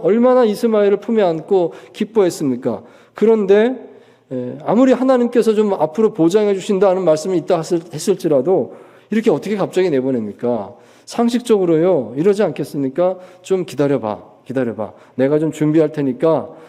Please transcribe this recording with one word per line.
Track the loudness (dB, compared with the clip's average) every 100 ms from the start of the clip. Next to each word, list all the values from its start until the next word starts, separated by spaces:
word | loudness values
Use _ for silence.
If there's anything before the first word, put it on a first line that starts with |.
얼마나 | 0 2 4 4
이스마엘을 | 2 0 0 2 2 0
품에 | 0 0
안고 | 0 -2 0 0 0 -6 -12
기뻐했습니까? | -8 -4 0 0 0 -4 -2 -4 -6 -10 -20 _
그런데, | -2 2 2 4 4 2 -2 -12 -20 _ _ -12
에, | -10 -10 -8
아무리 | -2 2 4
하나님께서 | 4 2 2 2 0 2
좀 | 2 0
앞으로 | 0 -2 0 0
보장해 | 2 2 2 2
주신다는 | -2 -2 2 2 2
말씀이 | 0 0 0 -4
있다 | 0 -2
했을, | -2 -4 -4
했을지라도 | -8 -4 -2 0 0 2 0 -2 -8 -20 -20 -6
이렇게 | -2 0
어떻게 | 0 -2 -4
갑자기 | -4 0 0
내보냅니까? | 0 0 -2 -6 -6 -4 -4 -6 -16 -20 _ -10
상식적으로요, | -2 0 0 0 2 2 2 2 0 -2 -2
이러지 | 0 2
않겠습니까? | 0 -4 -8 -6 -4 -2 -2 -2 -12 -14
"좀 | -4 -4
기다려봐." | -4 -2 0 0 -4 -8 -12 _ -8
기다려봐. | -4 -4 -6 -10 -12 -12 -2
내가 | 0 0
좀 | -2
준비할 | -2 0 2 0
테니까 | 0 -4 -2 0 0 -4 -14